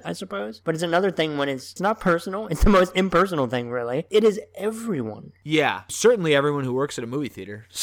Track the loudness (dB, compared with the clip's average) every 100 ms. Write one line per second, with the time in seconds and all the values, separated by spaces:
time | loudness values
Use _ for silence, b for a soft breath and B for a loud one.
0 | -8 -10 -8 -8 -10 -10 -6 -4 0 2
1 | 2 0 -2 0 -2 -4 -8 -4 -4 0
2 | 0 0 0 -8 -6 2 6 6 6 2
3 | 2 2 2 2 0 -2 -4 -4 -4 -4
4 | 0 4 4 2 -6 -8 -6 -6 -6 -4
5 | -4 -8 -16 -16 -2 2 2 0 -8 2
6 | 4 4 4 4 2 0 -2 -2 -4 -6
7 | -8 -6 -6 -10 -14 -14 -14 -6